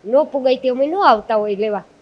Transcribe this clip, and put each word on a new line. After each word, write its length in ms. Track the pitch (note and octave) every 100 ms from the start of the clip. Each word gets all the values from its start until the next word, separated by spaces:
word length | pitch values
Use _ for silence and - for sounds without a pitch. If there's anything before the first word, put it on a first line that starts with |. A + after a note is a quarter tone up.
| F#3+
નો 180 | C4
પુગાય 320 | D4+ C#4 C4 C4
તે 140 | C4
અમે 180 | B3 C#4+
નો 140 | F#4
આવતા 340 | F4 A3 G#3 A3
હોય 200 | G#3 G3
લેવા, 280 | G#3+ G3+ - _